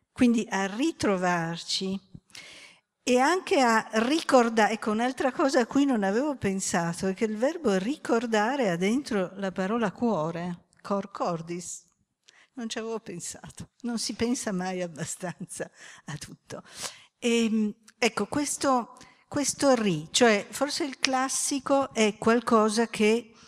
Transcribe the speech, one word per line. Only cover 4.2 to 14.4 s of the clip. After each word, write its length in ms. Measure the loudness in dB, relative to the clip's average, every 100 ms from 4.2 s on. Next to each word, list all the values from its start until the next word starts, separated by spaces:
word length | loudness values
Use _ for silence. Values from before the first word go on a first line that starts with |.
| 4 4 6 4 2
Ecco, 180 | 0 -2
un'altra 420 | 0 0 0 -2
cosa 280 | 0 2 2
a 40 | 2
cui 180 | 2
non 200 | 2 2
avevo 340 | 2 0 0 -2
pensato 680 | -2 -2 -2 -2 -2 -2 -4
è 60 |
che 120 | -2 -4
il 100 | 0
verbo 400 | -2 0 0 0
ricordare 920 | 0 -4 0 0 2 2 2 0 0
ha 80 | 0
dentro 540 | 0 0 -2 -2 -4 -6
la 160 | -6
parola 400 | -4 -2 -2 -2
cuore, 760 | -2 -2 0 -2 -4 -8 -10 _ _
cor 300 | -6 -4 -4
cordis. 720 | -6 -4 -4 -6 -10 -10 -14 -18 _ _ _ _ _ _ -12
Non 140 | -10
ci 80 | -8
avevo 220 | -6 -8
pensato, 680 | -10 -12 -12 -14 -16 -16 -18 _
non 160 | -6 -4
si 160 | -4
pensa 380 | -2 -2 -2